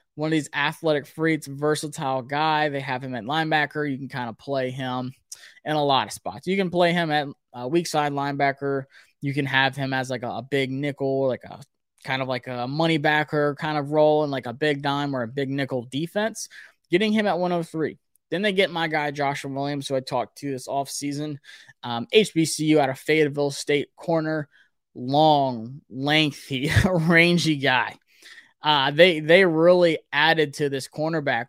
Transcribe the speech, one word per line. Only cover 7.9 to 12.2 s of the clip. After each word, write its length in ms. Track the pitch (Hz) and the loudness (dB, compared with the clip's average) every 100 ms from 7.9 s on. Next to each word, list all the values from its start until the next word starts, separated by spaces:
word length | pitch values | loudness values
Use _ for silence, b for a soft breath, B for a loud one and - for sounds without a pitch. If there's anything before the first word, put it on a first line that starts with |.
| 151 147 | 0 0
linebacker. 720 | 143 143 139 139 135 139 139 135 b b - | -2 -4 0 0 0 -4 -4 -6 b b -8
You 120 | 139 | -4
can 120 | 139 | -2
have 300 | 135 131 135 | 0 2 2
him 180 | 139 135 | 0 -4
as, 160 | 131 127 | -4 -4
like, 140 | 123 | -6
a, 40 | 120 | -6
a 140 | 98 | -8
big 280 | 127 139 131 | -2 -2 0
nickel, 580 | 135 147 139 135 135 131 | -2 -6 -4 -2 0 0
like, 160 | 117 | -2
a 160 | 95 92 - _ _ _ | -8 -18 -20 _ _ _
kind 180 | - 131 | -6 -6